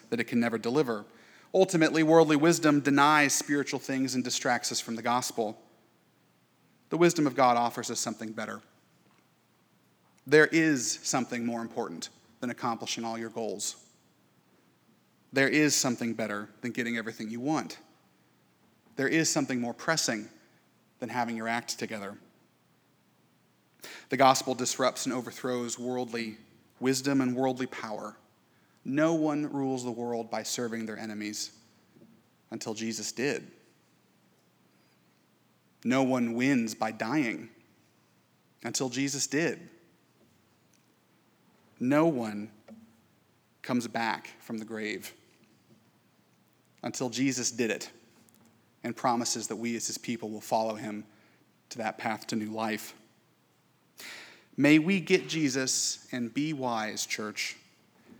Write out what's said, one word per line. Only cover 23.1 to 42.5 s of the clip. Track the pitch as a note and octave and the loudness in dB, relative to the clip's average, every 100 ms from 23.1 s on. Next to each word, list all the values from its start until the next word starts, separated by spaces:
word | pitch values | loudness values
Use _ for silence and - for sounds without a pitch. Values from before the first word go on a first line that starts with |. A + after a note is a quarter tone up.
| _ _ _ _ _ _ _ - - - | _ _ _ _ _ _ _ -18 -18 -8
The | C3 | 6
gospel | C3+ C3 - | 8 8 2
disrupts | B2 B2 - C3 - | -2 -2 0 0 0
and | C3 | -4
overthrows | B2+ A#2 - B2+ B2 A#2+ A#2 | -4 -6 -6 -4 -2 -4 -6
worldly | A#2+ B2+ B2 A#2 A2+ A2 - _ _ _ | -4 -4 -4 -4 -6 -10 -20 _ _ _
wisdom | B2 C3 C3+ C3+ | 0 2 2 2
and | B2+ B2 | 2 2
worldly | C3 B2+ B2+ | 0 0 -4
power. | - A2+ G#2+ G#2+ - _ _ _ _ _ _ | -6 -10 -8 -10 -14 _ _ _ _ _ _
No | - C#3 D#3 | -4 2 2
one | E3 D#3 D3 D3 | 2 0 0 -4
rules | C#3 C3+ C3 | -2 -2 -2
the | B2 | -4
world | A2+ A#2+ A#2 A2+ | -6 -4 -4 -4
by | A2+ | -6
serving | G#2+ - A#2+ A2+ A2 | -4 -4 -4 -4 -6
their | G#2+ | -8
enemies | A2 G#2+ G#2 G#2 - - _ _ _ - - _ _ _ _ | -10 -8 -8 -6 -10 -12 _ _ _ -20 -20 _ _ _ _
until | A2 - | -12 -8
Jesus | G#2+ A2+ G#2+ G#2 | -6 -6 -6 -8
did. | - C3+ A#2 - - _ _ _ _ _ _ _ _ _ _ _ _ _ _ _ _ _ _ _ _ _ _ | -4 -2 -4 -8 -20 _ _ _ _ _ _ _ _ _ _ _ _ _ _ _ _ _ _ _ _ _ _
No | A#2 B2+ | 0 2
one | C3 B2+ A#2+ | 2 2 0
wins | A#2 C3 C3+ A2+ | 0 2 2 0
by | A2 A2 | -2 -4
dying | G#2+ A2 D3 A#2+ F#2+ - - _ _ _ _ _ _ _ _ _ _ | -4 -2 0 0 -4 -10 -20 _ _ _ _ _ _ _ _ _ _
until | A#2+ G#2+ C3+ | -4 -2 -2
Jesus | A#2+ C#3 C#3 - | 0 -2 -2 -2
did. | C#3 D#3+ G#2 - - _ _ _ _ _ _ _ _ _ _ _ _ _ _ _ _ _ _ _ _ | 0 0 -2 -10 -20 _ _ _ _ _ _ _ _ _ _ _ _ _ _ _ _ _ _ _ _
No | A#2+ D3 E3 | 2 4 4
one | C#3 A2+ G#2 G#2+ | 2 -4 -6 -10